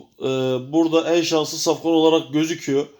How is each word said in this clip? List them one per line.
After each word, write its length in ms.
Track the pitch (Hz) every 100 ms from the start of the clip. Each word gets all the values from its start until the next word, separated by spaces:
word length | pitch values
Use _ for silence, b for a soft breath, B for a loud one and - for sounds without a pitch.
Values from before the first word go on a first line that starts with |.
| - -
e, 100 | 131 131 131 127 131
burada 420 | 156 165 165 151
en 80 | 170
şanslı 360 | 160 160 151 156
safkan 340 | 165 151 165
olarak 400 | 165 160 160 131
gözüküyor. 540 | 143 160 170 - 139 147 b